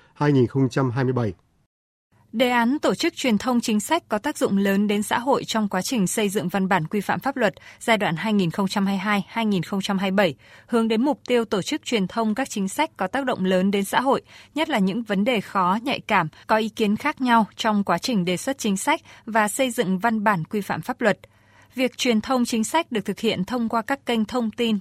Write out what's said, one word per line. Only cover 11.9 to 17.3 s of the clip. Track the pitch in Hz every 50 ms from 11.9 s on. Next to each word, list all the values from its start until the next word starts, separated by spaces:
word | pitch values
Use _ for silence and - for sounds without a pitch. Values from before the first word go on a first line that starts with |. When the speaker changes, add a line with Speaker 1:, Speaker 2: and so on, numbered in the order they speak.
| 247 214 185
Speaker 2:
thông | 175 - 233 226 220 208
các | 254 269 -
chính | - 208 190 196
sách | - - 302 320 _
có | - 196
tác | 185 - 262 277
động | 254 226 - 185
lớn | 185 190 185 185 202
đến | 196 202 196
xã | - - 294
hội, | 247 269 247 - - - - - - - -
nhất | 285 320 311
là | 285 220
những | 190 190 180 240 233
vấn | - 202 190 208
đề | - - 196
khó, | - - - 202 180 175 190 226 226
nhạy | 285 240 -
cảm, | - - 220 190 165 151 - - -
có | - 220
ý | 220 226 220
kiến | - - 226 202 214
khác | - - 294 302 -
nhau | 262 247